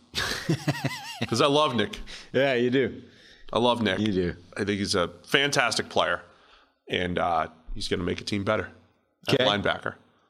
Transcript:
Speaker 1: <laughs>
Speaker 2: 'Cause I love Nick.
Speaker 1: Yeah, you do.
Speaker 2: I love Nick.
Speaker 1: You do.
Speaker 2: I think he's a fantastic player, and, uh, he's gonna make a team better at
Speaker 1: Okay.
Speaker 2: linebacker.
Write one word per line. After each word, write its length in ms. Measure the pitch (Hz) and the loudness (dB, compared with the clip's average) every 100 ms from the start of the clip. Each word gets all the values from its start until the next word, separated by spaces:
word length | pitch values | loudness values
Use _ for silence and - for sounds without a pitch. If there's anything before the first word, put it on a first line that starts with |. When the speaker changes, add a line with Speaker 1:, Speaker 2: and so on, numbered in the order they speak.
| - | -10
Speaker 1:
<laughs> 1120 | - - - - 151 - 906 - 960 831 831 110 | -6 -4 -4 -2 -2 0 -2 -4 -6 -10 -8 -4
Speaker 2:
'Cause 120 | 117 | 2
I 60 | 147 | 4
love 280 | 143 151 | 4 2
Nick. 260 | 120 104 - - - - | 2 0 -4 -14 -16 -4
Speaker 1:
Yeah, 220 | 120 139 | 0 2
you 160 | 123 123 | 4 2
do. 320 | 135 117 - - - - - - | 2 0 -4 -16 -20 -20 -20 -4
Speaker 2:
I 60 | - | 2
love 240 | 120 120 | 2 2
Nick. 160 | 104 95 | 2 2
Speaker 1:
You 140 | 107 | 2
do. 240 | 92 87 80 - | 2 0 -4 -12
Speaker 2:
I 40 | - | -6
think 140 | 101 101 | -2 0
he's 160 | 98 | 0
a 140 | 95 85 - - | 0 0 -4 -2
fantastic 640 | 143 143 139 120 - - | 0 2 2 0 0 -2
player, 340 | 101 85 87 - - _ - _ _ - | 0 2 0 -6 -20 _ -20 _ _ -6
and, 300 | 95 90 87 | -2 0 0
uh, 300 | 85 82 80 - - | 0 0 -2 -8 -12
he's 140 | - - | -8 -4
gonna 160 | 95 | -2
make 160 | 90 92 | -2 -4
a 40 | |
team 200 | - 104 | -4 -4
better 240 | 101 107 92 - _ _ _ _ - | 0 -2 -4 -12 _ _ _ _ 0
at 60 | |
Speaker 1:
Okay. 100 | 139 | 2
Speaker 2:
linebacker. 500 | 127 104 90 80 - - _ _ | 4 2 0 -2 -4 -10 _ _